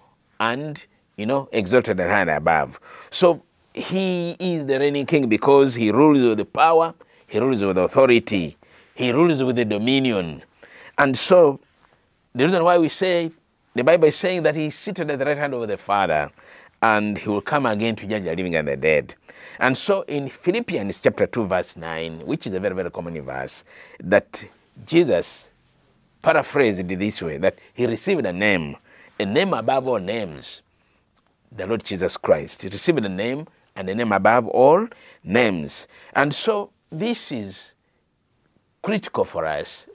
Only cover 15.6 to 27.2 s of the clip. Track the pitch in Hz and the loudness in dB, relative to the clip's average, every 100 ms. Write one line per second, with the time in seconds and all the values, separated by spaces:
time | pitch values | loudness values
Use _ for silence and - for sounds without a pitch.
15.6 | 110 98 - 101 92 78 73 - - - | -6 -6 -2 0 2 0 -2 -10 -20 -20
16.6 | - _ 113 107 104 101 110 101 - 147 | -20 _ 2 2 0 -4 -4 -4 -2 -2
17.6 | 127 104 113 107 101 107 87 85 90 82 | 0 -2 -2 -4 -6 -6 -4 -4 -2 -2
18.6 | 73 69 78 73 69 - - - - - | -2 0 2 2 0 -14 -20 -20 -20 -2
19.6 | 127 131 - 196 - 143 135 - 180 220 | -2 0 -2 -2 -2 -6 -6 -4 -2 -2
20.6 | 240 170 98 - 131 - 95 120 98 90 | -4 -6 -6 -2 -2 0 -2 -2 -2 -2
21.6 | - 82 80 80 82 80 73 151 120 92 | -4 -10 -8 -8 -8 -10 -8 -8 -6 -6
22.6 | 98 92 85 92 85 80 65 65 67 - | -4 -4 -6 -8 -10 -10 -10 -10 -10 -12
23.6 | - - - - 87 101 - - - _ | -14 -20 -20 -14 0 2 2 -10 -16 _
24.6 | _ - 104 165 156 87 - - - _ | _ -20 0 2 4 0 -2 -12 -18 _
25.6 | _ _ _ _ _ _ 160 156 131 139 | _ _ _ _ _ _ 0 0 0 2
26.6 | 120 95 90 92 104 - | 2 0 -4 -4 -4 -4